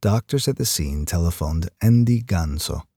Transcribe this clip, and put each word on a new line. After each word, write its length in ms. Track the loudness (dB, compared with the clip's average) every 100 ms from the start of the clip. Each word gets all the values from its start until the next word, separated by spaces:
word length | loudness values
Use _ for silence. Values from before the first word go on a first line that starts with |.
doctors 480 | 2 0 0 -4 -2
at 80 | -2
the 100 | -2
scene 400 | -2 -4 -4 -2
telephoned 640 | 0 0 0 -2 -2 -4 _
Andy 400 | 4 4 4 2
Ganso 640 | 0 -2 0 -4 -6 -8 -10